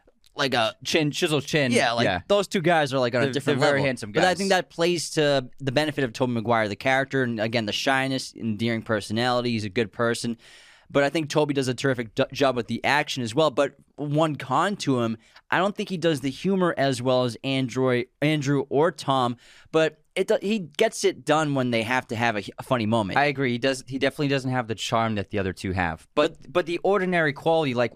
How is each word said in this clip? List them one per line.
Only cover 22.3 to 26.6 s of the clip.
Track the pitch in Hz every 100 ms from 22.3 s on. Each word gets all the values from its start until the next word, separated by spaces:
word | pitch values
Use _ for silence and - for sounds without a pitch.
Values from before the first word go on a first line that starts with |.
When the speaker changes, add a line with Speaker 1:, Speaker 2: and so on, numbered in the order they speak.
| 104
Speaker 1:
a, | - -
a |
funny | - 127 107
moment. | 113 98 135
Speaker 2:
I | 143
agree. | 131 135
He | 120
does. | 135 131 -
He | 131
definitely | 135 - 143
doesn't | 139 127
have | 127 113
the |
charm | 110 - 117 113
that | 107 95
the | 101
other | 95
two | 87 101
have. | 92 87 80 - -
But, | 156 - -
but | 170